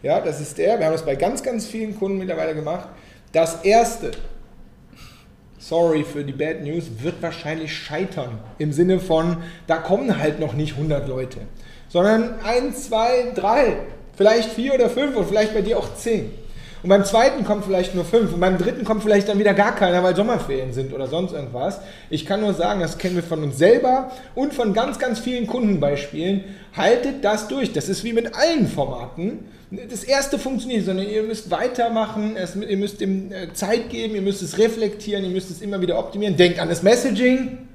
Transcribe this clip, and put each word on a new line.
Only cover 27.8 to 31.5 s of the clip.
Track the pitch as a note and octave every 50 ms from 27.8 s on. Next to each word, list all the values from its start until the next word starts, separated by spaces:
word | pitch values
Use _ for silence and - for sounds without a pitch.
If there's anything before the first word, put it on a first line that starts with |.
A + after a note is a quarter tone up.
| C#3 F#3
ist | F#3+ - -
wie | A#3
mit | A3+ A3+ A#3+ - -
allen | - C#4 E4+ E4+ D4 G3 A#2+
Formaten. | - D#3 C3+ B2+ B2+ A#2+ A#2+ B2 - E3 F3 G#3+ D4 A3+ - - - - - - F#3+ - - -
Das | B3+ G3 -
erste | B3 C4+ C4+ C4 - - -
funktioniert, | - C4 C4+ G#3+ - C4 B3 G#3+ F3
sondern | F#3 F#3 F#3+ G3 G#3
ihr | G#3+ G#3+ A3
müsst | A3 A3+ G#3+ - F3+